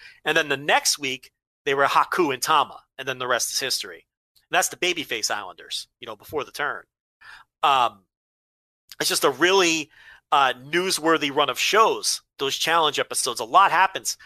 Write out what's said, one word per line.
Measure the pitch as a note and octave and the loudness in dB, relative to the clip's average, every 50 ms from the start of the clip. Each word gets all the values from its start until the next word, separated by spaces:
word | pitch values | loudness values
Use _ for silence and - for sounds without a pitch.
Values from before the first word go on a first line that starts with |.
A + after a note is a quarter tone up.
| - - - _ - | -20 -20 -18 _ -4
And | D3 D#3 | -2 0
then | E3 D#3 D3 | 0 0 0
the | C#3 | -2
next | C3+ C#3+ D#3+ G#3+ C#4+ C#4 - - - | -4 0 0 0 2 2 0 -2 -2
week, | C#3+ C3+ C3 B2 - - _ _ _ _ _ _ - | -4 -6 -8 -8 -12 -20 _ _ _ _ _ _ -4
they | C#3+ C3+ | -2 0
were | C#3 C#3+ | 2 2
Haku | C3 - D#3+ C#3+ - - - F3 C#3+ | 2 4 2 2 2 0 0 0 0
and | C3 B2 | -2 -2
Tama, | - - D#3 D3 C3 G#2+ - - - _ _ - | -2 0 2 2 0 0 -6 -20 -20 _ _ -12
and | C3 C3 | -10 -8
then | C3 B2+ | -8 -6
the | B2+ | -2
rest | B2 B2 A2+ - - - | -2 0 0 -2 -4 -6
is | - | -6
history. | C#3 B2+ - - - F#2+ F2 D#2+ _ _ _ _ _ _ _ _ _ - | -4 -4 -4 -6 -6 -10 -16 -20 _ _ _ _ _ _ _ _ _ -4
And | D3+ | -2
that's | F3 F3+ - | 0 0 -2
the | - | -4
babyface | - F3+ F3+ F3 E3 C3 - B2 A2 G#2 - | -4 -4 -2 -2 -4 -6 -6 -6 -6 -4 -4
Islanders, | A2+ G#2 G2+ F#2 E2+ D#2+ D#2 - - - - - _ - | -4 -6 -8 -12 -16 -18 -14 -12 -12 -12 -12 -14 _ -20
you | B2 | -16
know, | A2+ A2 | -16 -16
before | G#2 - - - D3+ G2+ | -16 -12 -8 -6 -6 -6
the | - | -6
turn. | - - D3 C#3+ A#2 F#2 - _ _ _ _ _ _ _ - - - - - _ _ _ | -8 -6 -6 -6 -6 -8 -12 _ _ _ _ _ _ _ -20 -20 -20 -20 -20 _ _ _
Um, | - D3+ C#3 C3 A#2+ A2+ G#2 G2+ _ _ _ _ _ _ _ _ _ _ _ _ _ _ _ _ _ - - - | 2 2 4 4 2 0 -2 -6 _ _ _ _ _ _ _ _ _ _ _ _ _ _ _ _ _ -12 -6 -4
it's | - - | -2 -2
just | F#3 - - | 0 2 2
a | D#3 | 2
really, | C3 B2 E3 F3+ F#3+ G3 F3+ E3+ D#3+ D#3+ D3 - _ - - - - - _ - | 2 2 2 4 4 4 4 2 2 -2 -4 -8 _ -20 -20 -20 -20 -18 _ 0
uh, | - C#3+ C3+ B2+ | 2 4 4 2
newsworthy | B2 B2 B2+ C#3+ D#3+ F3 F#3 F#3+ F3 - D3+ D#3+ D#3+ D3+ D3 C#3+ C3+ | 0 -4 -6 -2 -2 0 0 0 -2 0 2 2 2 2 0 0 0
run | D3+ C#3+ C3+ | 2 0 0
of | B2 - | 0 -2
shows, | - - F#3+ G#3+ A3+ F#3+ C3+ G#2+ G2 - - - _ _ _ - | 0 2 4 4 4 4 2 0 -2 -4 -4 -6 _ _ _ -6
those | C#3 C3+ - | -4 -4 -4
Challenge | - - D#3+ E3 E3+ D#3+ D3 C#3 C#3+ | -2 0 2 2 2 2 2 0 -2
episodes. | B2+ - B2 - - C3 A#2 A#2 | -4 -2 -4 -4 -4 -4 -4 -6
A | A#2 | -2
lot | A2 C#3 F3+ G3 F3+ | 2 4 4 4 6
happens. | D3+ E3+ F#3+ F#3+ - C3 A2 - - - - | 4 2 2 2 0 -4 -8 -8 -8 -10 -12